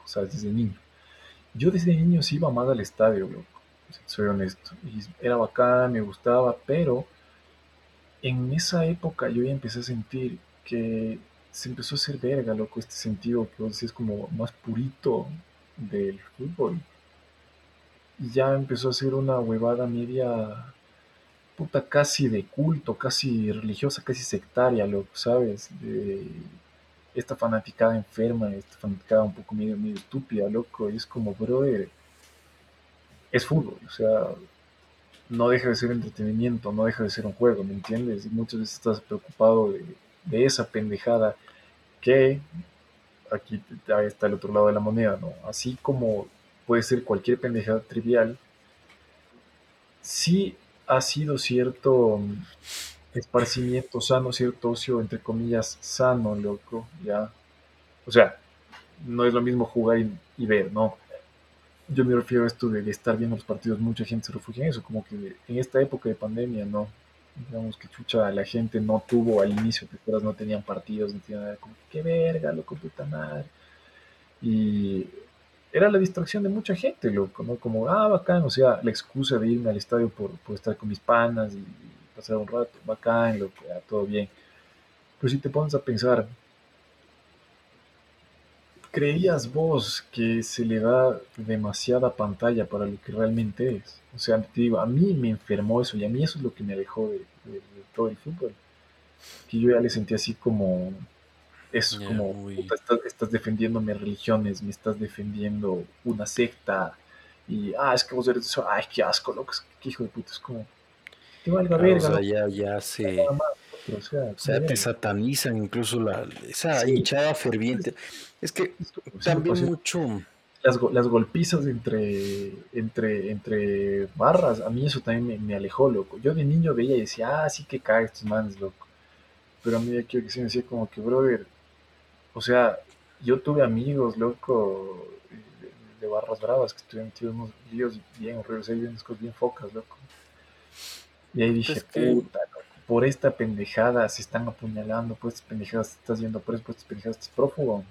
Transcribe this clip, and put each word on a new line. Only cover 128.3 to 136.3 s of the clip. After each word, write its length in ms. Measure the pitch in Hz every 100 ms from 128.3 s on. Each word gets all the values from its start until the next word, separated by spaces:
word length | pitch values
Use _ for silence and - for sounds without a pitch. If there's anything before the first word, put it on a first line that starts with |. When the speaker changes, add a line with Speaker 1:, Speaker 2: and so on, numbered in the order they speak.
| 107 107 98
Speaker 1:
loco". 280 | 98 - - _ _ _ _ _ _ _
Pero 140 | 113 113
a 40 |
medida 220 | 120 120
que 140 | 113 127
yo 40 |
crecí 160 | 107 120
me 60 | 120
decía 180 | 123
como 260 | - 117 110
que, 120 | -
brother, 460 | 110 131 135 113 - _ _ _ _ _ _ _ _
o 80 | 117
sea, 380 | 123 123 117 - - _ _ -
yo 200 | 120 131
tuve 220 | 147 147
amigos, 540 | 127 113 131 139 120 110
loco, 920 | 117 120 - 120 101 98 95 90 - - -
de, 360 | 113 104 - -
de, 60 | - - -
de 60 | 107
barras 340 | 107 -